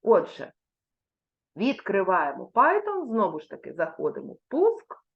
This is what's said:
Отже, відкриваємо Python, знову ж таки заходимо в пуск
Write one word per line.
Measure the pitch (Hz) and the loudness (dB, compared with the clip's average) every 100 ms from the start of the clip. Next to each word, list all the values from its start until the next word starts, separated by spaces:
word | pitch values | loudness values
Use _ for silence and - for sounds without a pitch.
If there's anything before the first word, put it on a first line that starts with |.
Отже, | 214 202 - - 131 - _ _ _ _ _ _ _ _ _ - | 4 4 2 -6 -16 -16 _ _ _ _ _ _ _ _ _ -4
відкриваємо | 240 - - 196 185 180 147 139 185 | -2 -2 -2 0 2 2 0 -4 -2
Python, | 226 294 415 415 392 277 | 2 4 2 -2 -6 -4
знову | 226 190 156 | -2 -2 -2
ж | - | -12
таки | - - | -16 -12
заходимо | 160 160 - 151 - 139 | -6 -4 -4 -6 -6 -10
в | - _ | -16 _
пуск | 269 427 453 - - _ | 2 2 2 -6 -20 _